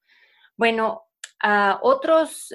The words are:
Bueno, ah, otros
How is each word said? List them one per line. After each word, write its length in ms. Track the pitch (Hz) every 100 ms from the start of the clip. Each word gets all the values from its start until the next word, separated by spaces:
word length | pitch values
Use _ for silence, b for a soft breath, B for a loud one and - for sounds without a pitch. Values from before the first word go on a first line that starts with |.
| b b b b b -
Bueno, 460 | 226 226 220 220 _ _ - -
ah, 360 | 208 208 202 190
otros 720 | 240 269 320 320 311 - -